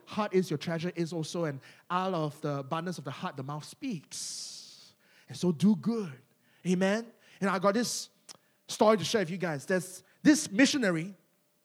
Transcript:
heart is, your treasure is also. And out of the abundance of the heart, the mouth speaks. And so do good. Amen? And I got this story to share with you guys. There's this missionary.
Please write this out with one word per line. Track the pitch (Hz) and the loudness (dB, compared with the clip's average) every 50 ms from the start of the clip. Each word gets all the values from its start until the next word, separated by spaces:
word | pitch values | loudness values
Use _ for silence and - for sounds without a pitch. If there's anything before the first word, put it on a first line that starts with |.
| - | -12
heart | - - 214 208 208 185 | -8 -4 -4 -2 2 2
is, | 185 180 - | 2 2 2
your | 165 147 | -2 -4
treasure | - 170 165 165 160 180 - | -4 -4 -4 -4 -4 -4 -4
is | 165 170 147 | -4 -4 -4
also. | 175 165 151 - - 175 165 | -4 -6 -6 -4 -4 -4 -4
And | 151 135 131 - - - - _ - | -4 -4 -8 -12 -18 -20 -20 _ -4
out | 175 180 185 190 185 | -2 -2 0 0 0
of | 160 156 147 143 - | -2 -2 -2 -4 -4
the | - 147 143 139 | -4 -4 -4 -4
abundance | 135 131 165 165 170 185 170 - | -4 -4 -4 -4 -4 -4 -6 -8
of | 135 | -10
the | 143 | -10
heart, | - - 190 180 147 | -10 -8 -8 -8 -8
the | 143 | -8
mouth | 135 139 147 151 - | -8 -8 -10 -10 -10
speaks. | - - - 294 262 202 143 - _ - - - - - - - - - - - - - - - - _ _ _ _ _ _ _ - | -14 -14 -10 -8 -8 -8 -8 -10 _ -12 -12 -10 -10 -10 -10 -12 -12 -14 -16 -18 -20 -20 -20 -20 -20 _ _ _ _ _ _ _ -18
And | 131 | -8
so | - 180 180 | -2 0 0
do | 165 131 170 208 214 | 2 4 4 4 4
good. | 156 - 208 233 226 202 156 131 123 - _ _ _ _ _ _ _ - | 4 0 -2 -2 -2 -4 -6 -10 -14 -20 _ _ _ _ _ _ _ -2
Amen? | 175 185 180 190 190 208 226 233 233 - _ _ - - - | -2 0 2 2 2 2 0 -2 -8 -16 _ _ -20 -8 -4
And | 190 196 | -2 -2
I | 180 190 | 0 2
got | 185 202 196 | 2 2 4
this | 247 226 156 - - - - _ _ _ - - _ _ _ _ _ _ - | 2 0 -2 -4 -6 -8 -10 _ _ _ -20 -20 _ _ _ _ _ _ -6
story | - - 226 214 220 - | 2 6 6 8 8 6
to | 233 | 4
share | - - 214 | 2 0 0
with | 190 156 | 0 0
you | 190 175 | -2 -4
guys. | 180 170 151 135 - | -4 -4 -4 -4 -2
There's | - 190 185 175 - - - - _ _ _ | 0 0 0 0 -2 -10 -18 -20 _ _ _
this | - 285 302 - - - | 6 6 6 6 4 0
missionary. | 190 214 277 269 - 277 226 190 175 160 165 202 190 - _ _ _ _ _ _ _ _ _ | 4 6 6 6 6 2 2 2 0 0 -2 -6 -10 -16 _ _ _ _ _ _ _ _ _